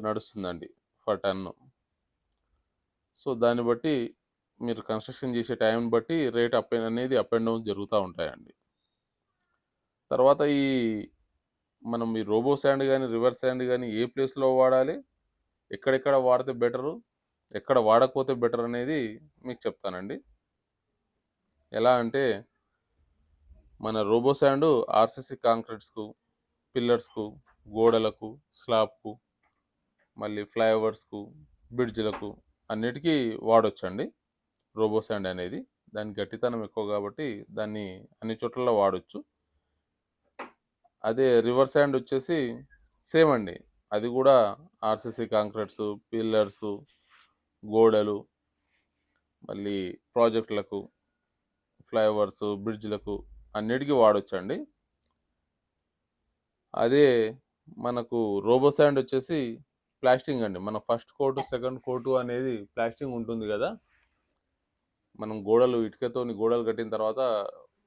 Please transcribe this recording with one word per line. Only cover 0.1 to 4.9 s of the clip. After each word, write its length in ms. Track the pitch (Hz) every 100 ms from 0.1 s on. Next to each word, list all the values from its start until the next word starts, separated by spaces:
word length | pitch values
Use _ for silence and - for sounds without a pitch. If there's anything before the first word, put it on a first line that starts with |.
| 107 - 107 92 85 - _ _ _ -
per 80 | 98
ton. 220 | 101 95 92 - _ _ _ _ _ _ _ _ _ _ _ _ _ _ _ -
So, 120 | 143 120
దాన్ని 280 | 120 120
బట్టి 300 | 117 117 160 139 117 - _ _ _ _
మీరు 220 | 120 110
కన్‌స్ట్రక్షన్ 540 | -